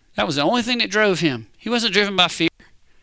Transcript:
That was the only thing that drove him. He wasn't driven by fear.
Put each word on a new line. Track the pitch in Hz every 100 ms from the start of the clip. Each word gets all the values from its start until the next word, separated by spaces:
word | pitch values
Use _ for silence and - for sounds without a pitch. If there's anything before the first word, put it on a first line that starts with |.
| _ -
That | 202
was | 143
the |
only | 156 240
thing | 226 240
that | 208
drove | 208 208 165
him. | 165 117 113 _
He | 214
wasn't | 240 226
driven | 190 202 190
by | 170
fear. | - 165 - - - _ _